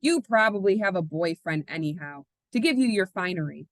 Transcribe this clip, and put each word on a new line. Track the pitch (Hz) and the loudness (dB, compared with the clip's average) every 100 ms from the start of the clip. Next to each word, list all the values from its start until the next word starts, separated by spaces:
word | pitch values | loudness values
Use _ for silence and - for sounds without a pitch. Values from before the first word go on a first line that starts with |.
You | 285 339 | 2 0
probably | 226 226 220 208 196 196 | 2 2 4 2 2 2
have | 202 185 | 2 -2
a | |
boyfriend | 160 156 170 165 - 156 147 | -4 -2 -2 -2 -4 -4 -4
anyhow, | 160 156 160 147 143 285 _ _ | -6 -6 -6 -10 -14 -18 _ _
to | 247 | 0
give | 254 254 | 2 2
you | 262 | 2
your | 208 185 | 2 0
finery | - 180 180 151 147 156 | -2 -4 -2 -4 -8 -18